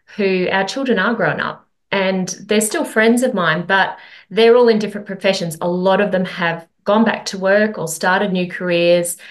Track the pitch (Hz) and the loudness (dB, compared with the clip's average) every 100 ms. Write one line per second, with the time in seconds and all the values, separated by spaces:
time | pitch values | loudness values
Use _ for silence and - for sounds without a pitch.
0 | _ - 196 185 180 190 196 269 254 190 | _ -4 -2 0 0 -2 -2 -4 -2 0
1 | 202 214 160 - - - _ _ _ 196 | 0 0 -2 -2 -6 -8 _ _ _ -2
2 | 190 190 180 - - 214 214 339 - 220 | 0 -2 -4 -6 -2 0 0 -2 -2 0
3 | 226 240 254 190 165 165 170 196 185 - | 2 2 0 0 0 -2 0 0 0 -4
4 | - - - 185 226 247 233 214 208 208 | -18 -20 -6 2 6 6 6 2 -2 -8
5 | - 190 196 196 170 160 175 180 185 196 | -12 -4 -2 -2 -4 -4 -4 0 2 2
6 | 202 185 185 - 170 165 - _ - 214 | 2 0 -4 -4 -4 -4 -10 _ 0 2
7 | 226 180 - 190 190 202 214 208 160 - | 2 -2 -6 -4 2 2 2 -2 -8 -4
8 | 190 190 202 185 180 - 180 170 170 175 | 0 0 0 -2 -4 -6 -2 2 4 2
9 | 175 - - | 0 -8 -16